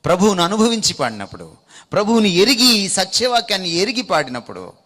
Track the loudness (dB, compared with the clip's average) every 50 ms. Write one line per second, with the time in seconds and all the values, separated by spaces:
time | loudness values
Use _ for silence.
0 | 2 0 2 4 4 2 4 2 0 0 2 2 2 2 2 0 -2 -4 -2 -2
1 | -4 -4 -4 -8 -12 -14 -14 -18 -18 -20 -20 _ _ _ -20 -20 -14 _ -2 0
2 | 2 2 2 4 4 4 4 2 2 2 2 2 4 2 2 2 0 -2 -2 -2
3 | -2 -2 -2 -2 0 0 0 0 0 -2 -6 -4 -4 -2 -2 -2 -2 0 -2 -6
4 | -4 0 0 0 0 -2 -8 -10 -10 -12 -14 -14 -14 -16 -18 _ _